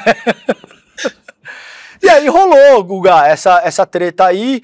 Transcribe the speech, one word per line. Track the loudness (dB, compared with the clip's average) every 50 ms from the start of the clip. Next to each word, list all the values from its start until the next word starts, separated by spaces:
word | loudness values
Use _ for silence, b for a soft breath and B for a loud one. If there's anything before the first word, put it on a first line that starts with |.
| -2 -4 -4 -4 -6 -8 -8 -6 _ -8 -8 -8 -12 -20 _ _ _ _ _ -14 -12 -12 -14 _ _ -20 -20 _ B B B B B B B B B B B B 0
E | 2
aí | 2 2 2 0
rolou, | 0 2 2 4 4 4 6 4 4 2 0
Guga, | -4 -6 -4 0 2 2 2 2
essa, | 2 0 0 0 0 0 0 0
essa | -2 -4 -4 -4
treta | -4 -4 -6 -6 -6 -2 -2 0
aí, | 0 0 -2 -4 -6 -8 -8